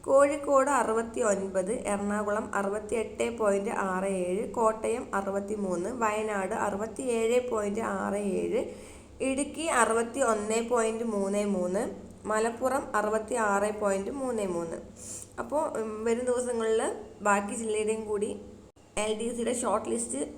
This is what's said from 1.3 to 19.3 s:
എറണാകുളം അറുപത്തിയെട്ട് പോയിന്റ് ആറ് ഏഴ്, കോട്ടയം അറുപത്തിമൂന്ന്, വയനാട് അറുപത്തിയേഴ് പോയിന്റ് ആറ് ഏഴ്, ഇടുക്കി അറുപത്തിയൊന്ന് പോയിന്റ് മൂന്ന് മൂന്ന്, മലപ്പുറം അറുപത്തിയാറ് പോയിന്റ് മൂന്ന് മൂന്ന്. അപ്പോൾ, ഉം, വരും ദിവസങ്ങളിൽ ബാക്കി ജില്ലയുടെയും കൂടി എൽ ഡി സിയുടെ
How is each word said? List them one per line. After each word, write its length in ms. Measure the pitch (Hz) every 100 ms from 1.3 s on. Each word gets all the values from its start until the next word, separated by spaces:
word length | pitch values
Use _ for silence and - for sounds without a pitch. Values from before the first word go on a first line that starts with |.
| 196 196 190 185 233 -
എറണാകുളം 600 | 202 202 208 208 208 208 202
അറുപത്തിയെട്ട് 680 | 196 208 214 233 220 - 233 233
പോയിന്റ് 360 | 214 202 196 -
ആറ് 300 | 190 185 196 190
ഏഴ്, 240 | 180 185 233
കോട്ടയം 520 | - 220 220 220 233 294
അറുപത്തിമൂന്ന്, 760 | 196 196 196 202 208 196 175 185
വയനാട് 640 | 254 226 214 214 202 190 220
അറുപത്തിയേഴ് 840 | 202 196 220 220 269 226 226 247 247
പോയിന്റ് 360 | 220 208 202 226
ആറ് 300 | 196 202 202 208
ഏഴ്, 280 | 180 175 208 - - - - - -
ഇടുക്കി 440 | 262 269 285 247 320
അറുപത്തിയൊന്ന് 880 | 254 220 226 233 277 247 214 208 220 233
പോയിന്റ് 360 | 240 220 220
മൂന്ന് 380 | 233 202 196 202 208
മൂന്ന്, 360 | 196 180 185 - - - - 202
മലപ്പുറം 580 | 214 226 233 254 269 - 214
അറുപത്തിയാറ് 760 | 208 214 214 247 214 202 214 208
പോയിന്റ് 360 | 208 196 196
മൂന്ന് 340 | 277 262 226 196
മൂന്ന്. 300 | 170 165 - - - - - - -
അപ്പോൾ, 220 | 233 277 311 -
ഉം, 160 | 220 214
വരും 220 | 226 233 247
ദിവസങ്ങളിൽ 560 | 247 247 233 226 220 277 - - -
ബാക്കി 320 | 208 202 208 254
ജില്ലയുടെയും 500 | 220 214 214 220 214
കൂടി 240 | 208 208 208 - - - - - -
എൽ 140 | 214 214
ഡി 120 |
സിയുടെ 240 | 233